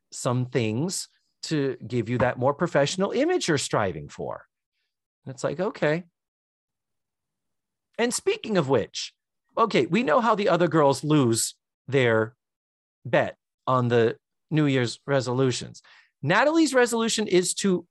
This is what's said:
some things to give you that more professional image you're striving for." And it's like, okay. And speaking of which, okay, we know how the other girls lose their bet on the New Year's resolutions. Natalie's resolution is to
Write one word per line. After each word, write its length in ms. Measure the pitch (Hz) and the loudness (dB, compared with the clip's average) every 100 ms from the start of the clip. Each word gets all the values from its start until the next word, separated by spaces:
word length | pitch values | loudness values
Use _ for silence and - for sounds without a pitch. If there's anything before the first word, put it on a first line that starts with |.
| _ | _
some 360 | - 139 123 127 | -8 -2 -2 -2
things 640 | 135 110 110 180 - - _ _ _ | -2 -2 -2 -4 -6 -12 _ _ _
to 320 | - 156 135 - 120 | -6 -2 -2 -6 -6
give 220 | 123 107 | -4 -2
you 100 | 123 | 0
that 220 | 123 127 | 0 0
more 140 | 123 | -2
professional 580 | - 170 151 143 185 196 | 0 0 2 0 0 -2
image 360 | 220 311 349 - | 0 0 0 0
you're 80 | 143 | -2
striving 500 | - 139 98 82 71 | 0 -2 -2 -4 -12
for." 380 | - 69 - - _ _ _ _ _ _ _ 131 | -12 -10 -12 -16 _ _ _ _ _ _ _ -18
And 80 | |
it's 100 | 127 | -8
like, 160 | 139 143 | -6 -4
okay. 460 | 202 - 151 160 180 _ _ _ _ _ _ _ _ _ _ _ _ _ _ _ _ _ _ - | -6 -2 0 -2 -4 _ _ _ _ _ _ _ _ _ _ _ _ _ _ _ _ _ _ -4
And 160 | 240 | -4
speaking 440 | - - 440 - 190 | -2 -4 -4 -2 -2
of 120 | 131 | 2
which, 440 | 127 85 - - - _ _ _ - | 0 -2 -8 -12 -14 _ _ _ -2
okay, 280 | 226 185 151 | 0 2 2
we 180 | 190 | 0
know 180 | 262 285 | 2 2
how 120 | 226 208 | 2 2
the 120 | 202 | 2
other 200 | 170 175 | 2 2
girls 340 | 160 143 131 | 4 4 2
lose 520 | 147 151 123 113 - - _ _ - | 2 4 4 2 -2 -8 _ _ -2
their 460 | 135 123 110 113 - _ _ _ _ _ _ 120 | 2 4 2 0 -6 _ _ _ _ _ _ -2
bet 300 | 151 101 - _ _ - | 0 0 -4 _ _ -2
on 220 | 127 120 | 0 2
the 280 | 120 113 - _ _ _ | 2 2 0 _ _ _
New 160 | 151 147 | 0 2
Year's 340 | 135 117 - - | 2 -2 -6 -4
resolutions. 760 | 139 123 123 135 120 64 - - - _ _ | -2 0 0 0 -2 -8 -16 -20 -20 _ _
Natalie's 520 | 139 196 277 330 302 | 0 2 4 4 2
resolution 540 | 262 240 233 226 - 208 | 4 2 2 0 -2 0
is 260 | 185 175 - | 0 0 -2
to 300 | 196 180 - | 0 0 -4